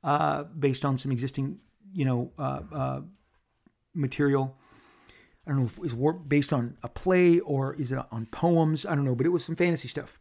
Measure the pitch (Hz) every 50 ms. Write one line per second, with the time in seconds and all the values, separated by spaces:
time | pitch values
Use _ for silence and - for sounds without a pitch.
0 | - 151 143 151 156 147 143 143 147 170 - 160 143 139 131 - - 139 135 127
1 | - 143 131 117 127 135 - - 135 139 180 - _ _ _ _ _ 196 190 185
2 | 143 131 127 120 123 - - - 143 135 135 139 147 - 156 151 131 131 131 135
3 | 151 170 196 _ _ _ _ _ _ _ _ _ _ _ _ _ _ _ _ 170
4 | 143 131 131 - 147 143 139 139 135 135 131 _ _ _ - - _ - _ _
5 | _ - - - - _ _ _ _ - 143 139 127 110 - - 370 151 117 117
6 | 131 151 170 180 165 139 147 147 139 - 160 131 120 117 113 - - 120 - -
7 | - 180 185 180 180 175 170 170 - - 147 135 135 135 - 147 143 120 135 131
8 | 123 - - 113 113 - - - - 170 170 165 160 156 156 147 - - 160 143
9 | 143 135 127 120 131 170 180 170 - - 165 - 175 175 170 - - 123 - 147
10 | - - - _